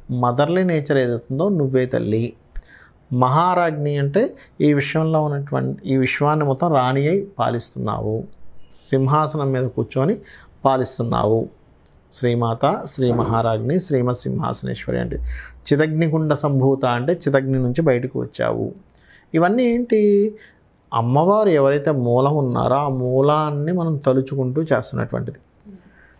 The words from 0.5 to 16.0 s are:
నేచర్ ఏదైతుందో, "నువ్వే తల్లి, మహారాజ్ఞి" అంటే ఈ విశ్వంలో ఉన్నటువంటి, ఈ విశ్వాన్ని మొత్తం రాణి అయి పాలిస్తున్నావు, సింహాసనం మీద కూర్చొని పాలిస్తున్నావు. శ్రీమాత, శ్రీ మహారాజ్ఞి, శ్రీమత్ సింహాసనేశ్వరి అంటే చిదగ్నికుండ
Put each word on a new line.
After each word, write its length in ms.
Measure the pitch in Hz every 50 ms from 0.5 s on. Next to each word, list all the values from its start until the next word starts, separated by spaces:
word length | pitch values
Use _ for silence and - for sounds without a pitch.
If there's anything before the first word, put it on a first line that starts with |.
| 175 185 185
నేచర్ 340 | 180 165 151 139 143 151 135
ఏదైతుందో, 500 | 127 120 120 117 - - 131 135 170 208
"నువ్వే 380 | 196 165 143 131 131 127 127
తల్లి, 460 | 127 127 117 117 104 107 113 117 120 - - _ _ - - - - - - - - _ _ _ -
మహారాజ్ఞి" 840 | 127 123 127 127 135 156 175 180 180 180 175 165 156 147 147 147 147
అంటే 380 | 143 139 139 143 196 254 359 - - - - _ -
ఈ 120 | - 147
విశ్వంలో 520 | 147 139 139 - - 160 160 160 160 156 151
ఉన్నటువంటి, 580 | 147 143 139 143 143 - 135 131 131 139 - -
ఈ 100 | 165 135
విశ్వాన్ని 480 | 135 131 127 - - 147 147 156 156 147
మొత్తం 300 | 139 135 131 175 170 151
రాణి 340 | 131 123 127 131 139 139 151
అయి 200 | 180 202 196 - - -
పాలిస్తున్నావు, 840 | 113 117 120 117 - - - 131 123 107 110 113 110 107 110 117 - - - - - - - - - - - - - -
సింహాసనం 640 | 135 131 135 131 147 151 156 143 147 156 139 139
మీద 120 | 131 127 131
కూర్చొని 520 | 120 - - 120 - - 131 135 165 233 - - - - - - - - - -
పాలిస్తున్నావు. 840 | 135 135 131 123 - - - 117 117 117 117 110 107 113 113 - - - _ _ _ _ _ _ _ _ _ _ _
శ్రీమాత, 720 | - - 127 123 120 120 120 113 113 117 - 143 196 - -
శ్రీ 280 | 135 - - 131 120
మహారాజ్ఞి, 680 | 117 120 110 101 113 113 113 117 113 110 110 123 160 185
శ్రీమత్ 380 | 180 - 143 127 123 123 123 -
సింహాసనేశ్వరి 800 | - 135 127 127 - 120 123 - 131 127 - - - - 62 62
అంటే 180 | 60 60 - - - - - - - - - - - -
చిదగ్నికుండ 600 | 147 139 156 156 156 160